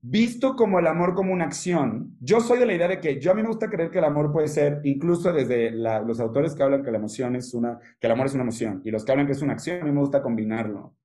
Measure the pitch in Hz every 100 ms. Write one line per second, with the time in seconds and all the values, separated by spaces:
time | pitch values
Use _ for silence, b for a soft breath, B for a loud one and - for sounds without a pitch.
0 | 123 196 233 - 262 262 220 185 165 165
1 | 175 185 190 185 156 - 180 170 127 107
2 | - - 127 220 233 247 240 175 175 185
3 | 156 131 175 208 220 220 220 180 165 180
4 | 156 147 151 156 147 151 147 147 143 139
5 | 170 170 180 165 120 123 113 113 113 110
6 | 113 113 113 120 165 160 139 139 135 110
7 | 107 120 123 123 123 120 117 120 B B
8 | 117 117 135 135 127 117 113 95 113 107
9 | 107 135 143 135 143 110 - 180 151 143
10 | 139 113 107 113 107 113 110 101 - _